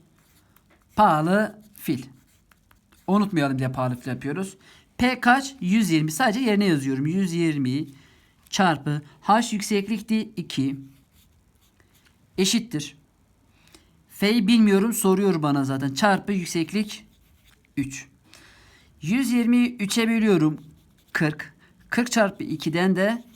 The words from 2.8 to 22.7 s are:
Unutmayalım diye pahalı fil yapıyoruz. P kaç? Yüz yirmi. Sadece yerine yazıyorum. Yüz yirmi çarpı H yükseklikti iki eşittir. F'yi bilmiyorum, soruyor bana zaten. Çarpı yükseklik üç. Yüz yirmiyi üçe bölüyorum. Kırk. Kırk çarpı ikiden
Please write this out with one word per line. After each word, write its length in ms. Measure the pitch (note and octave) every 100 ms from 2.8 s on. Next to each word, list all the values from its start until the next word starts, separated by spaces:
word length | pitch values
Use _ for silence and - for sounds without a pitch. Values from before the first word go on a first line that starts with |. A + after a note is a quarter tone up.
| _ _ -
Unutmayalım 520 | G3+ G3+ D#3+ C#3 C3
diye 120 | C3
pahalı 240 | C3 B2+ B2
fil 120 | C3+
yapıyoruz. 500 | B2+ C#3 D#3+ F#3+ - _ - _ -
P 220 | B3 B3
kaç? 360 | A#3+ C4 C4+ -
Yüz 280 | F3+ A3 F#3
yirmi. 220 | D#3+ D#3
Sadece 280 | D#3 C4 G#3+
yerine 260 | B3 G3+ G3+
yazıyorum. 420 | D3 C3+ C3 D3
Yüz 260 | F#3+ F#3
yirmi 540 | E3+ E3 D3 B2+ C3+ D3+ - _ _ _ _ _
çarpı 520 | - F#3 C#3+ D3 D3 - _
H 340 | - A3 A#3 G#3
yükseklikti 640 | - G#3 G3 G#3+ - A3
iki 580 | - - D#3+ - C3+ C3+ C3+ - _ _ _ _ _ _ _ _ _ _ _ _ _ -
eşittir. 600 | F#3+ A3+ - D3+ - - _ _ _ _ _ _ _ - _ _ _
F'yi 380 | - G3+ A#3+ G3
bilmiyorum, 460 | A#3 G#3+ G3 A3+
soruyor 480 | A3 F#3+ F#3+ G3 E3
bana 220 | D3 C#3+
zaten. 300 | C3+ C3+ C#3
Çarpı 400 | C3+ G#3 F#3+ -
yükseklik 720 | G3 E3+ E3+ D#3+ G3+ G#3 - - _ _ _ _ _ _ -
üç. 300 | C3 - - _ _ - - - _ _ _ _
Yüz 300 | D3+ A#3+ A#3+
yirmiyi 460 | A#3+ A#3 A#3+ A#3+ -
üçe 300 | G3 A#3+ A3+
bölüyorum. 540 | A3+ G#3+ F3+ D#3 D3 - - _ _ _
Kırk. 400 | - D3+ D3+ - - _ _ -
Kırk 220 | - A#3+
çarpı 320 | A#3 G3 -
ikiden 520 | - D#3 D#3+